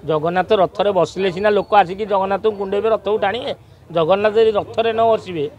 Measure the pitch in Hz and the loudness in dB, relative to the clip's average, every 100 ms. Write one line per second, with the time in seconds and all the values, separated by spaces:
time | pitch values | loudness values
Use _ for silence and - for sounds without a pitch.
0 | 147 156 160 180 180 214 175 - 190 190 | -2 -2 0 -2 0 2 2 2 0 2
1 | 160 - 190 170 214 208 - 208 175 190 | 0 -2 -4 0 0 0 2 2 2 -2
2 | 208 196 190 196 214 202 196 202 214 208 | -2 -2 0 0 -2 -2 -4 -2 0 -2
3 | 196 214 202 226 269 - - - - 165 | -2 -2 -2 -4 -8 -10 -14 -20 -6 -2
4 | 160 190 214 214 220 208 165 - 226 220 | 2 2 2 2 2 2 -4 -4 -2 2
5 | 226 220 185 170 147 | 2 2 -2 -8 -8